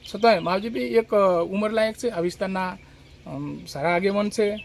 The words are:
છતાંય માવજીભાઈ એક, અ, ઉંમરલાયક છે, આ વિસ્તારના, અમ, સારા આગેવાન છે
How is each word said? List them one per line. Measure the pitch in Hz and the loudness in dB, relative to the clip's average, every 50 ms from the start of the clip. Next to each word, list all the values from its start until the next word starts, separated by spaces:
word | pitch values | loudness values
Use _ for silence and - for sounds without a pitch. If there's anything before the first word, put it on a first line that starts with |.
| - - - | -18 -12 -6
છતાંય | 202 214 233 220 175 | 2 4 4 4 4
માવજીભાઈ | 165 165 180 190 202 233 226 269 247 | 2 0 -2 0 -2 -4 -4 -4 -4
એક, | 240 233 226 220 - 220 | 0 2 2 2 4 4
અ, | 208 196 190 180 170 170 | 4 4 6 4 2 0
ઉંમરલાયક | 170 190 202 214 214 220 220 220 220 220 | 0 -2 -2 -2 0 2 2 0 0 -2
છે, | - - 240 | -2 -4 -4
આ | 220 175 | -2 0
વિસ્તારના, | 170 180 175 - 196 190 190 185 185 185 185 190 - - - - - - - - - | -2 -2 -2 -4 -4 -4 -2 -2 -4 -4 -6 -10 -16 -20 -20 -20 -20 -20 -20 -20 -16
અમ, | 170 151 135 143 143 143 147 175 | -12 -10 -8 -8 -8 -10 -10 -12
સારા | - - 143 143 170 175 | -12 -8 -4 -2 0 0
આગેવાન | 175 190 196 196 202 208 208 | 2 2 0 0 0 -2 -2
છે | - - 214 208 208 214 | 0 0 0 0 -2 -4